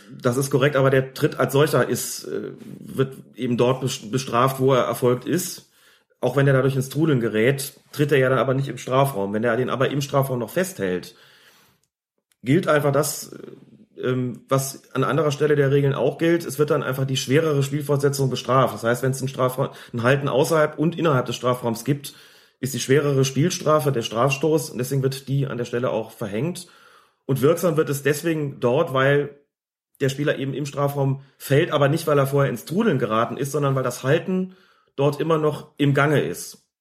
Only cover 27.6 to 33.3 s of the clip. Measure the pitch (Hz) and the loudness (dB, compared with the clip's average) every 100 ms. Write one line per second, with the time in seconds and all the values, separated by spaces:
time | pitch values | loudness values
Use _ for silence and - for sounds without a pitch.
27.6 | 185 151 160 139 143 147 170 156 143 135 | 2 0 0 0 -2 -2 -2 -2 -4 -2
28.6 | 123 135 170 131 135 143 143 - _ _ | 0 2 2 2 2 2 0 -8 _ _
29.6 | _ _ _ - 135 139 147 - 135 131 | _ _ _ -4 -2 0 -2 -2 -4 -6
30.6 | 143 - 143 143 135 135 - _ - 139 | -6 -4 -2 0 -2 -2 -6 _ 0 2
31.6 | 170 151 139 160 160 143 135 143 139 117 | 2 2 2 2 2 2 2 2 0 -2
32.6 | - 170 233 135 117 110 117 | -4 0 2 2 0 0 0